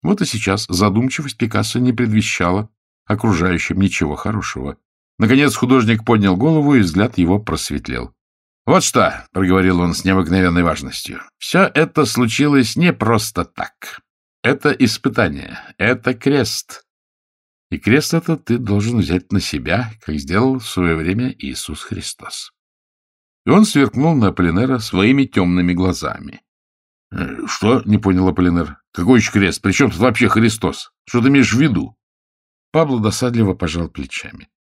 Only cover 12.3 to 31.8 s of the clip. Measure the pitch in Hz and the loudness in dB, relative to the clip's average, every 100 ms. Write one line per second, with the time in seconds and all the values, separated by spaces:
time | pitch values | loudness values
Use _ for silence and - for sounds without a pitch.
12.3 | - 147 139 117 - 175 - 110 113 - | 2 2 2 2 0 0 0 0 0 0
13.3 | - 80 - - _ - - _ _ _ | -8 -8 -10 -12 _ -18 -18 _ _ _
14.3 | _ - - 147 - 123 - 135 113 92 | _ -2 0 0 2 0 2 -2 0 -2
15.3 | 69 - - - - 101 127 - 120 139 | -2 -12 -18 -20 -2 0 0 -2 -2 0
16.3 | 143 113 - - - _ _ _ _ _ | 0 0 -6 -12 -20 _ _ _ _ _
17.3 | _ _ _ _ 78 - 135 - 165 - | _ _ _ _ -4 2 2 2 -2 -2
18.3 | 156 - 120 110 101 107 120 78 92 - | -4 -2 -4 0 0 0 0 0 -2 0
19.3 | 98 - 73 62 95 117 110 - 76 69 | -4 -2 -8 -2 -2 -4 -10 -8 -8 -2
20.3 | 92 131 131 - - 87 80 80 104 127 | 0 2 0 -6 -2 0 0 -2 -2 -4
21.3 | - 69 - - 76 - 90 - - - | -8 -12 -12 -12 -14 -10 -12 -12 -14 -16
22.3 | - - _ _ _ _ _ _ _ _ | -16 -16 _ _ _ _ _ _ _ _
23.3 | _ - 170 214 147 123 120 156 151 101 | _ 2 4 4 4 2 2 2 2 2
24.3 | 90 87 85 131 127 107 92 104 139 135 | 2 0 2 0 -2 -2 0 2 2 2
25.3 | - 90 90 87 87 92 85 76 - - | 0 0 2 0 0 0 -2 -6 -10 -16
26.3 | - _ _ _ _ _ _ _ - 65 | -20 _ _ _ _ _ _ _ -10 -8
27.3 | 58 - - 104 127 - 104 98 92 92 | -8 -10 -2 0 0 2 0 2 2 2
28.3 | 92 90 87 78 - _ - 87 127 104 | 2 2 0 -4 -10 _ -4 4 4 4
29.3 | 104 95 - 98 92 131 85 123 - 113 | 2 0 0 -2 0 0 2 0 2 2
30.3 | - 113 - 87 - - _ - 120 123 | 4 2 0 -4 -6 -16 _ -4 0 4
31.3 | 139 120 110 156 92 | 4 4 2 2 0